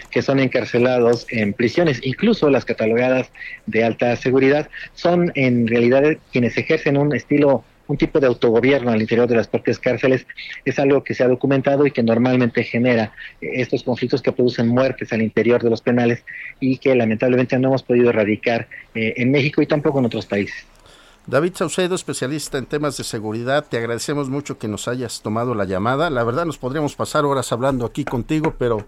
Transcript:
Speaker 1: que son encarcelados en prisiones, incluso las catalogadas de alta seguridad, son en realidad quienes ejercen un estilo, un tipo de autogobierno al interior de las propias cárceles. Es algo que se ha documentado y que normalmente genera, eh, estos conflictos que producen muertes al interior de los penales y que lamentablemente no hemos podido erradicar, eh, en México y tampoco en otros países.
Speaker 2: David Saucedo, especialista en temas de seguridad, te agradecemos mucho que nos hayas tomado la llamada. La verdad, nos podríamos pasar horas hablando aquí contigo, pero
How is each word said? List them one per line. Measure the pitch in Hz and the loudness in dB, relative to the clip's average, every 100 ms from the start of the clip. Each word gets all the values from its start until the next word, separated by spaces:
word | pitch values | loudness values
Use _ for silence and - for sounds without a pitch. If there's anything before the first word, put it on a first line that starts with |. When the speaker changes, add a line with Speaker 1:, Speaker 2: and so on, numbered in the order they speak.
| - | -6
Speaker 1:
que | 127 | -4
son | - 135 | 0 2
encarcelados | 131 127 107 120 123 123 117 120 - | 2 0 0 2 2 4 2 2 -2
en | 117 101 | -2 -2
prisiones, | - 117 175 165 127 | 0 0 2 0 0
incluso | 135 123 226 214 147 | -4 0 0 2 4
las | 123 - | 2 0
catalogadas | 113 110 117 127 127 123 - - - - | -2 0 2 2 0 -2 -10 -16 -14 -4
de | 110 | 0
alta | 113 113 120 117 | 0 0 0 0
seguridad, | 131 135 135 147 151 - - - | 2 4 4 2 0 -10 -18 -2
son | 170 175 175 143 | 0 2 2 0
en | 127 120 113 | 2 2 2
realidad | 120 120 135 151 156 _ | 4 4 6 4 0 _
quienes | 131 117 - | 0 0 0
ejercen | 110 160 151 143 | 0 0 2 2
un | 147 117 | 2 0
estilo, | - 143 143 127 - _ - | 0 2 4 2 -2 _ -6
un | 143 | -2
tipo | 160 160 | 0 2
de | 131 | 2
autogobierno | 117 120 113 127 139 123 | 2 2 4 4 2 2
al | 110 | 0
interior | 110 117 120 | 2 2 2
de | 117 | 2
las | 104 | 0
propias | 113 - 113 | -2 -2 -2
cárceles. | 127 117 131 127 - - - - | -2 0 2 0 -2 -18 -16 -8
Es | 135 151 | -6 0
algo | 139 139 | 2 2
que | - 117 | 0 0
se | |
ha | 127 | 2
documentado | 123 139 135 139 139 143 | 2 2 0 2 2 2
y | |
que | 127 | 2
normalmente | 113 113 127 127 120 123 | 2 2 2 2 2 0
genera, | 113 117 127 117 107 - - - | -2 0 2 2 0 -6 -20 -12
eh, | - | -8
estos | 127 123 131 | -4 -2 -2
conflictos | - 117 127 143 | -2 -4 -2 -2
que | 131 | -2
producen | - 123 123 117 | 0 0 2 0
muertes | 120 131 - 104 | 2 0 -2 -6
al | 110 | -2
interior | 110 113 113 120 | -2 0 2 2
de | 117 | 2
los | 113 | 0
penales | 123 123 120 117 - - - - | 0 2 2 0 -6 -16 -16 -6
y | 131 131 | -4 0
que | 135 | 2
lamentablemente | 123 110 107 127 127 127 127 | 2 2 0 0 0 0 0
no | 131 | 0
hemos | 135 | 0
podido | - 123 120 | 0 2 4
erradicar, | 110 104 107 120 117 113 - - | 2 0 0 -2 -2 -4 -16 -12
eh, | 113 110 131 | -6 -4 -2
en | 123 | 0
México | 143 143 160 | 2 0 0
y | 147 | 0
tampoco | 151 156 139 | 0 0 0
en | 120 | 0
otros | 113 - | -2 -4
países. | 101 95 - - _ - - - _ - | -4 -4 -8 -18 _ -20 -20 -20 _ -4
Speaker 2:
David | 131 175 - | -2 -2 -2
Saucedo, | 160 - 175 180 | -4 -2 -2 -2
especialista | - - 127 151 - 139 | -6 -6 -6 -6 -6 -8
en | 113 | -6
temas | 147 147 123 | -4 -4 -6
de | |
seguridad, | - 117 107 110 120 147 - | -8 -8 -6 -6 -2 -2 -2
te | 120 | -4
agradecemos | 117 117 - 143 135 | -4 -6 -4 -4 -4
mucho | 139 143 - | -6 -8 -8
que | 107 | -6
nos | 104 120 | -6 -6
hayas | 127 117 - | -6 -8 -8
tomado | 110 110 123 110 | -6 -4 -2 -2
la | 95 | -2
llamada. | 92 113 139 170 | -2 -2 0 -2
La | 127 | -2
verdad, | 117 170 170 | -2 -2 -4
nos | - | -6
podríamos | 127 151 143 - | -6 -4 -4 -6
pasar | 113 151 143 | -4 -2 0
horas | 135 - | 0 -2
hablando | 117 135 131 117 | -2 -2 -2 -4
aquí | - | -6
contigo, | 135 123 107 156 160 - | -4 -4 -2 -2 -2 -2
pero | 123 107 | -2 -2